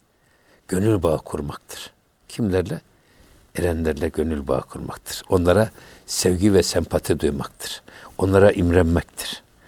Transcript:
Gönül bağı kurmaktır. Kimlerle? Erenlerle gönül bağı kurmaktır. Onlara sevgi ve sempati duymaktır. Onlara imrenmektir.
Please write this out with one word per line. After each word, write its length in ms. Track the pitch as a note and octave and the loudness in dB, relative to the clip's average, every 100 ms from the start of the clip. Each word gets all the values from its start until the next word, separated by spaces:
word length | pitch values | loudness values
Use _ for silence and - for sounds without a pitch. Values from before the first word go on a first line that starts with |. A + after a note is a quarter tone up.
| _ _ _ _ _ _ - | _ _ _ _ _ _ -8
Gönül 360 | F#2 A2 G2+ | -2 0 2
bağı 140 | E2+ D2 | 0 -2
kurmaktır. 720 | - D#2 C#2+ - - - - _ _ _ _ | -4 -10 -8 -12 -16 -18 -18 _ _ _ _
Kimlerle? 540 | - G#2+ F#2 E2+ D#2+ _ _ _ _ _ _ _ - | -4 0 0 -2 -8 _ _ _ _ _ _ _ -4
Erenlerle 540 | F2 E2 D#2 D2 D#2+ | -2 0 -2 -2 -4
gönül 380 | D#2 D#2+ D2 C2 | -2 -4 -4 -2
bağı 140 | B1+ | -4
kurmaktır. 640 | - - - - - - - | -4 -12 -12 -12 -12 -12 0
Onlara 400 | F#2 F2 F#2 A2 - - - - | 2 4 4 2 -4 -20 -20 -10
sevgi 480 | - F#2 F2+ G2+ | -2 0 2 4
ve 100 | F#2+ | 4
sempati 560 | - F2+ D#2+ F2+ - D#2+ | 4 -2 -2 -4 -2 -2
duymaktır. 640 | D2 C#2+ - - - - - - - - | 0 -2 -10 -12 -14 -14 -16 -20 -16 -4
Onlara 340 | F#2+ F#2+ G2+ | 2 6 6
imrenmektir. 920 | - F2 F2 E2 E2+ - - - - _ _ | 4 2 4 4 0 -2 -12 -12 -12 _ _